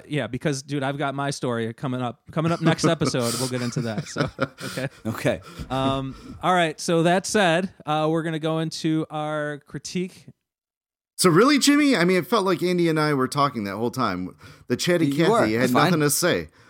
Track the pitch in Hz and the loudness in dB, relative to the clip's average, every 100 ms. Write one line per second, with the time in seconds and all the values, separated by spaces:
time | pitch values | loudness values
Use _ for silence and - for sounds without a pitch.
0 | - 147 113 127 165 135 143 143 135 143 | -6 -6 -6 -4 -4 -4 -6 -6 -4 -4
1 | 143 139 139 135 135 117 113 - 143 127 | -6 -4 -6 -4 -4 -4 -4 -6 -6 -4
2 | 123 - - - 165 170 160 160 160 165 | -6 -8 -8 -2 0 2 2 2 2 2
3 | 147 135 117 117 127 127 123 123 117 107 | 0 0 0 -2 -2 -4 -4 -4 -4 -6
4 | - - 147 - 131 - 135 - 131 - | -6 -4 -4 -4 -8 -8 -10 -6 -6 -6
5 | 117 123 143 90 - - 71 131 135 135 | -8 -2 -2 -2 -6 -14 -6 -2 0 -2
6 | 135 127 - - 160 180 165 151 - 165 | -4 -10 -16 -6 0 2 2 -2 0 2
7 | 165 185 - 214 185 165 185 - - 156 | 4 2 2 2 2 2 -2 -8 -4 -2
8 | 156 165 160 160 160 160 160 - 165 156 | 0 0 -2 -4 -2 -2 -4 -4 -2 0
9 | 156 156 151 151 147 147 - 147 - 185 | -2 -6 -6 -6 -6 -8 -12 -14 -8 -6
10 | 180 - - - _ _ _ _ _ _ | -6 -10 -20 -20 _ _ _ _ _ _
11 | _ - 185 165 254 294 269 285 285 220 | _ 0 4 6 6 4 4 4 4 4
12 | 175 185 151 233 190 180 175 180 165 156 | 4 2 2 0 0 0 0 2 2 2
13 | 151 143 127 143 139 120 101 98 120 131 | 2 2 0 0 0 0 -6 -4 -4 -2
14 | 113 90 90 - - - - 123 - 175 | -2 -2 -6 -10 -20 -14 -4 -2 2 2
15 | 147 139 165 226 110 110 127 123 165 170 | 2 2 2 4 2 2 2 4 4 4
16 | 147 - 175 104 78 _ - | 2 2 0 0 -2 _ -20